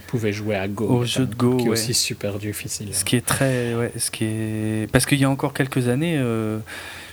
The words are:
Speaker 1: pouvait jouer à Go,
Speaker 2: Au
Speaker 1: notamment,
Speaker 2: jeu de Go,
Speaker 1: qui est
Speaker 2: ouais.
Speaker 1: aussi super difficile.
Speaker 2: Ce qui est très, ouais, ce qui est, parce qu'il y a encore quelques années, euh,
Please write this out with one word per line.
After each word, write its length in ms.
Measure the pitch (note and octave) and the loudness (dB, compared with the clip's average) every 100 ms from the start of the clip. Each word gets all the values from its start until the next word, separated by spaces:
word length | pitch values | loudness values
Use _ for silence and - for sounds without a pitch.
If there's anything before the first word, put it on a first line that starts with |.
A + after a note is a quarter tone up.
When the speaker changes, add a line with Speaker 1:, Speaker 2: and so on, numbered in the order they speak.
| - | -4
Speaker 1:
pouvait 260 | B2 G#2+ | -2 0
jouer 220 | G2+ G#2 | -2 -2
à 140 | G2+ G2 | -2 -2
Go, 160 | G2+ | 0
Speaker 2:
Au 40 | G#2+ | 2
Speaker 1:
notamment, 160 | B2 A#2+ | 2 2
Speaker 2:
jeu 200 | - B2+ | 0 0
de 80 | |
Go, 220 | A2+ B2 B2+ | 2 2 4
Speaker 1:
qui 80 | |
est 20 | A#2 | 2
Speaker 2:
ouais. 60 | |
Speaker 1:
aussi 220 | A2+ A#2 | 2 0
super 440 | A#2+ - A2+ G2+ G2+ | 0 0 -2 -4 -4
difficile. 500 | G#2+ G#2 - - G#2+ | -6 -6 -8 -8 -4
Speaker 2:
Ce 120 | F#2+ | -4
qui 120 | - B2 | 0 0
est 100 | - | 2
très, 480 | - C3+ B2+ A#2+ | 0 2 2 0
ouais, 180 | A#2 A#2 A#2+ | 0 -2 -2
ce 120 | - | -6
qui 120 | - | -2
est, 680 | A2 A2 A2 A2 G#2+ A2 G#2+ | -2 -2 -2 -2 0 -2 2
parce 160 | C3 - | 4 4
qu'il 120 | C#3+ | 4
y 60 | |
a 60 | C3+ | 4
encore 240 | C#3 C#3 | 2 0
quelques 340 | - C#3 C3+ A#2+ | 0 0 2 2
années, 300 | B2 E3+ D#3 | 2 2 0
euh, 400 | B2 A2+ A2 G#2+ G#2+ - - - - | 0 0 0 -2 -6 -12 -12 -14 -12